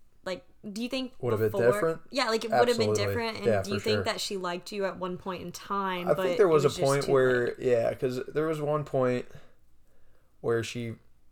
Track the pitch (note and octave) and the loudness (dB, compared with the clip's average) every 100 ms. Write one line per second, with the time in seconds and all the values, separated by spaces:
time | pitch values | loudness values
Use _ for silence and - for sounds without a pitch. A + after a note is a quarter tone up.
0 | - - - F3+ - - G#3+ G3+ A#3+ C4 | -20 -14 -10 -10 -12 -18 -14 -8 -4 -4
1 | C4 - C3 G#3+ G#3 G3+ D3+ G#3 E3 E3 | -6 -6 -2 0 0 4 2 4 0 -4
2 | - B3+ A#3+ A3+ A3+ A#3 A#3+ A3+ G#2+ G#2+ | -6 -2 0 0 0 2 4 2 2 0
3 | G2+ G2+ - - G3 G#2 G2 G#3 A3+ G#3 | 0 -2 -4 -2 0 0 0 -4 0 0
4 | G3+ G3 - G3+ F3+ F3 - G#3 F#3+ F3+ | 0 -4 -6 -6 -6 -6 -8 -6 -6 -4
5 | F3+ F3+ G3 F3+ F3 - - G3+ F#3+ F3+ | -8 -6 -8 -8 -10 -14 -6 -4 -2 -2
6 | F3 - F#3 F3 F#3+ D#3 C#3 - C#3 C#3 | 0 2 2 4 6 6 4 2 2 2
7 | C#3 C#3 C3 B2 A#2+ - B2+ A#2+ A#2 A2+ | 4 4 6 4 2 0 2 4 2 0
8 | C3 B2+ - C#3+ D#3+ D#3 D3 D3+ C#3+ C3+ | -2 -4 -4 -2 -2 -2 -2 -2 0 2
9 | B2+ B2 - - - - - - - - | 2 0 -4 -14 -20 -20 -20 -20 -20 -20
10 | - - _ - B2+ A2+ A2 A#2+ A#2 - | -20 -20 _ -6 -2 0 -2 -6 -8 -10
11 | - - - | -18 -20 -20